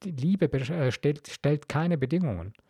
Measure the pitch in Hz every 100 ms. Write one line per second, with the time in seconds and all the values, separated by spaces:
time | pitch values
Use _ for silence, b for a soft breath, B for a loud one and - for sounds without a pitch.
0 | 196 143 156 196 160 135 131 170 131 -
1 | 147 147 - - 143 147 - 147 170 165
2 | 131 165 165 90 92 - b